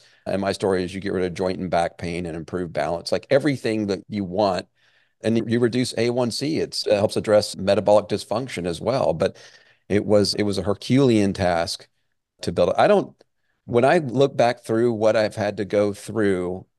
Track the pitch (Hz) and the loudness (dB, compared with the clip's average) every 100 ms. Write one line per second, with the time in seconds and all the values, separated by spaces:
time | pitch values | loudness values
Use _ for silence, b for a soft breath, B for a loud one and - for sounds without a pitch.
0 | b b - 98 98 95 101 92 90 95 | b b -6 -2 -2 0 0 0 -2 -6
1 | 98 92 92 87 92 90 90 87 85 - | -4 -2 -2 -2 -4 -2 -2 0 -2 -4
2 | 87 85 87 82 78 90 87 80 76 85 | -8 -6 -6 -8 -8 -6 -6 -4 -4 -4
3 | - 92 - 135 147 131 117 110 101 92 | -4 -6 0 0 2 -2 -2 -2 -2 -4
4 | - 104 92 90 101 92 - _ _ _ | -6 -6 -4 0 0 0 -6 _ _ _
5 | _ _ 110 117 107 117 120 120 127 - | _ _ -2 0 0 2 2 0 -2 0
6 | 117 120 120 - 143 135 82 - - 101 | 0 0 -2 -2 -4 -2 -4 -4 0 2
7 | 101 107 90 104 - - 95 101 98 104 | 2 0 4 4 4 -4 0 2 6 4
8 | 101 101 - 107 131 - 87 82 104 131 | 4 -6 -4 -6 -6 -6 -6 -4 -2 0
9 | 78 82 95 - b b b b - 98 | 0 0 -2 -4 b b b b -4 -2
10 | 98 104 98 - 104 98 90 98 - 127 | 2 2 2 0 -2 -2 -4 -4 0 4
11 | 135 110 101 90 90 85 85 - - _ | 4 4 2 0 0 0 -2 -8 -14 _
12 | _ _ _ _ - 87 90 101 143 202 | _ _ _ _ -6 0 2 4 4 4
13 | 135 _ _ _ _ _ - 120 131 175 | 0 _ _ _ _ _ -2 2 4 2
14 | 143 117 139 113 117 - - 113 120 107 | 0 0 0 2 0 0 -2 0 2 2
15 | 110 110 104 107 104 104 98 104 104 101 | 2 2 0 -2 -4 -4 -2 0 0 -2
16 | - 107 101 92 87 92 - | -8 -2 0 0 -2 -8 -12